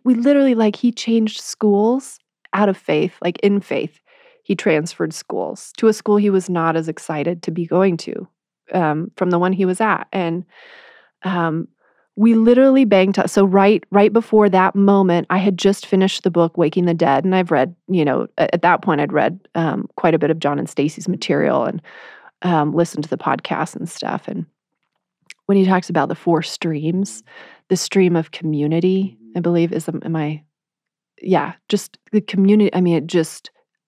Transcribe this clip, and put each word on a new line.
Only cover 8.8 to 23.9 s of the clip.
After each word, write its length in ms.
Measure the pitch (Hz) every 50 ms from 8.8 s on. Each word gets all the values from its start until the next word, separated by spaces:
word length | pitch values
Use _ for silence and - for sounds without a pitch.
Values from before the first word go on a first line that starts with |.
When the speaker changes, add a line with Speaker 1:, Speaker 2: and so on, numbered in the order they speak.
| 165 151 151 156 170 - -
Speaker 1:
from 140 | - 185 180
the 80 | 170 170
one 120 | 180 185
he 120 | 190 180 190
was 160 | 185 185 190
at. 260 | 220 214 185 - - -
And, 320 | - 196 175 165 165 180 175 - _ - - - - - - - - _ _ _ _ _ -
um, 420 | 185 190 175 165 165 156 165 165 - _ _ _ _ _ _ _ _ _
we 180 | 202 214 233 226
literally 500 | 226 226 233 247 254 269 269 262 269 262
banked 340 | 208 202 190 190 196 196 196
up. 100 | - -
So 140 | - 202 196
right, 380 | 190 185 202 196 202 220 165 - _
right 220 | 190 202 208 214
before 360 | 208 233 220 - 220 214 208 202
that 260 | 185 185 185 - -
moment, 500 | 202 196 196 202 196 190 180 170 170 - -
I 80 | 185 196
had 200 | 185 208 185 170
just 280 | - 196 202 - -
finished 360 | - 196 190 190 190 - -
the 80 | - 180
book, 260 | 165 175 170 165 -
Waking 280 | 175 151 156 - 180 180
the 100 | 175 170
Dead. 300 | 165 165 147 139 135 170
And 100 | 190 185
I've 160 | 185 180 170
read, 240 | 165 135 131 180 175 - _ -
you 160 | 190 170 147
know, 220 | 143 127 - - - _ -
a-, 160 | - - -
at 80 | 170
that 200 | - 180 175 -
point, 180 | - 185 156 143
I'd 120 | 147 139
read, 280 | 147 151 110 127 175 190 - _ -
um, 320 | 165 165 151 - - - - _
quite 180 | - - 165 160
a 40 | 160
bit 120 | 160 147
of 80 | 160 160
John 200 | - 147 143 143
and 100 | - -
Stacy's 400 | - - 139 156 - - - 185
material 560 | 175 - - - 143 147 151 147 - 135 117
and, 160 | - - 165 - - - - - - - - - - _ _
um, 300 | - 180 170 156 147 151
listened 320 | 135 170 170 - - 151 147
to 60 | -
the 80 | - 165
podcast 580 | - 143 139 - - - - - - - -
and 100 | - -
stuff. 380 | 165